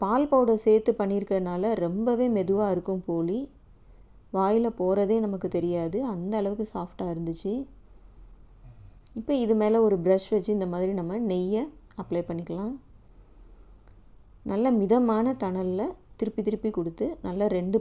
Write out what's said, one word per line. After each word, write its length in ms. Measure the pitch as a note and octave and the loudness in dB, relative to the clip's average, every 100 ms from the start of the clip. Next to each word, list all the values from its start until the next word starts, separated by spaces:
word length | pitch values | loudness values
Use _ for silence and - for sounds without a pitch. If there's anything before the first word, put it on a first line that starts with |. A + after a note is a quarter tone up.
பால் 260 | G3 A#3+ D4 | 0 0 4
பவுடர் 340 | C4 A#3 A3 A3 | 4 4 4 6
சேர்த்து 240 | G#3+ A3 G#3+ | 4 4 0
பண்ணியிருக்கறதுனால 720 | G3 G3+ G3 F#3+ F3+ F3+ G#3+ G#3+ | 0 0 0 -2 0 -2 0 0
ரொம்பவே 440 | E3+ F#3+ A#3 A#3 B3 G#3+ | 0 0 0 2 2 2
மெதுவா 300 | F3+ G3 G#3 | 2 2 2
இருக்கும் 300 | F3 F3+ F#3+ F3+ | 0 -2 -4 -2
போலி. 320 | E3 E3+ A3 C#4 - - - - - - - - F#3+ | -2 0 -2 -6 -14 -20 -20 -20 -20 -20 -20 -6 0
வாயில 300 | G3 A3 A#3 A3+ | 2 2 0 0
போறதே 360 | F3+ G3 G3 A3+ | 0 2 2 2
நமக்கு 240 | G#3 F#3+ F3+ F3 | 0 -2 -2 -2
தெரியாது, 420 | F3 F3 E3 G3 C4 | 0 0 -2 -2 -4
அந்த 200 | F3+ F3+ G#3+ | -4 -2 -2
அளவுக்கு 260 | G3 G#3+ G#3+ | -2 -4 -6
சாஃப்டா 320 | F#3+ F3 - F#3 | -6 -8 -6 -6
இருந்துச்சு. 380 | E3 E3 E3 G3 A#3+ C#4 - - - - - - - - - - - - - - - | -4 -6 -6 -4 -4 -6 -16 -20 -20 -20 -20 -20 -20 -20 -20 -20 -20 -20 -20 -16 -10
இப்போ 120 | A3 C#4 | -2 0
இது 100 | A3+ A3 | 2 2
மேல 180 | G#3+ A3+ A3 | 4 4 4
ஒரு 100 | F#3+ | 4
பிரஷ் 240 | E3+ F#3+ - | 2 2 2
வச்சு 160 | G#3+ F#3 G#3 | -2 0 -2
இந்த 120 | F3+ | -2
மாதிரி 180 | F3 F#3 G3 | -2 -2 -2
நம்ம 180 | E3+ G#3 A3+ | -4 -4 -2
நெய்யை 320 | F3+ F3+ A3 D4+ - - - | 0 0 -2 -4 -10 -18 -12
அப்ளை 200 | F#3 E3+ E3+ | -6 -4 -4
பண்ணிக்கலாம். 460 | E3+ E3+ F3 G#3+ C4+ - - - - - - - - - - - - - - - - G#3+ | -6 -6 -6 -6 -8 -14 -20 -20 -20 -20 -20 -20 -20 -20 -20 -20 -20 -20 -20 -20 -14 -4
நல்ல 140 | G3 B3+ A#3 | 0 2 2
மிதமான 540 | G3 A#3+ A#3+ A3 A#3+ B3+ | 4 4 4 2 2 0
தணல்ல 360 | G3 F#3 F#3 F#3 D4 - - - | -2 -2 -2 -2 -4 -8 -14 -6
திருப்பி 220 | A3 - G#3 | -4 -2 -4
திருப்பி 240 | G#3+ A3 G#3+ | -2 -4 -2
கொடுத்து 300 | E3 E3 B3 D#4+ F#3+ | -4 -4 -4 -4 -6
நல்லா 220 | F3+ G3+ F#3 | 0 0 0
ரெண்டு 220 | F3+ A3 | 2 0